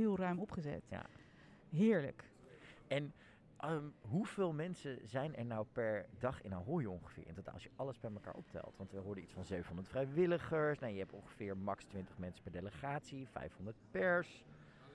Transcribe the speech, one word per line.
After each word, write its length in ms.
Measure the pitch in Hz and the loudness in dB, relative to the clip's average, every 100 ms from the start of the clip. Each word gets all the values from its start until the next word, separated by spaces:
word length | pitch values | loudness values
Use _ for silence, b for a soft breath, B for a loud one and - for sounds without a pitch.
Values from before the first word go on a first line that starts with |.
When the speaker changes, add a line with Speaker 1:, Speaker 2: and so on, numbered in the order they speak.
Speaker 1:
heel 120 | 220 190 | 6 6
ruim 220 | 185 180 | 4 2
opgezet. 440 | 208 - 151 - - | 0 -2 -2 -4 -4
Speaker 2:
Ja. 140 | 92 - B B B B B B | -8 -8 B B B B B B
Speaker 1:
Heerlijk. 540 | 156 220 202 139 - - - B B B B B | 6 8 8 4 -4 -12 -18 B B B B B
Speaker 2:
En 240 | 139 147 - B B B - | 0 0 -6 B B B -6
Ehm, 240 | 151 160 147 - | 0 0 -2 -8
hoeveel 520 | 107 151 214 - 180 | 0 2 2 2 2
mensen 460 | 151 175 180 143 123 | 2 -2 -4 -6 -6
zijn 320 | 110 131 151 151 | -2 0 0 0
er 80 | |
nou 220 | 120 113 104 | 0 0 0
per 340 | - 113 104 - - | 2 4 4 0 -2
dag 240 | 123 - | -2 -2
in 120 | 101 | -4
Ahoy 300 | 92 95 170 | -4 0 2
ongeveer 420 | 110 90 - - 80 | 2 -2 -8 -12 -12
in 80 | |
totaal, 200 | 82 - | -10 -10
als 80 | - | -10
je 80 | - - | -10 -6
alles 220 | 135 - | -4 -4
bij 100 | 117 | -6
elkaar 220 | 104 - | -6 -8
optelt? 420 | - - - - - | -10 -8 -8 -8 -8
Want 140 | 95 | -8
we 60 | 98 | -6
hoorden 240 | 98 98 | -6 -6
iets 80 | 85 | -8
van 120 | - | -8
zevenhonderd 440 | 87 90 85 85 95 | -2 -2 -2 -6 -2
vrijwilligers. 880 | 123 135 147 180 170 - 160 151 147 | 0 2 4 6 4 2 2 4 2
Nou, 140 | 120 | -2
je 60 | 98 | -4
hebt 140 | 95 | -4
ongeveer 440 | 101 - - 101 95 | -8 -12 -6 -4 -2
max 280 | 101 98 | 0 -2
twintig 340 | - 98 92 - | -4 -8 -6 -4
mensen 240 | 90 - | -6 -6
per 100 | - | -8
delegatie, 720 | 85 98 143 139 143 - 139 131 | -6 -6 -4 -2 -2 -4 -8 -6
vijfhonderd 480 | - - - 180 - - | -6 -8 -8 -10 -10 -4
pers. 540 | 190 185 175 165 - - B B B B | 2 6 6 2 -6 -18 B B B B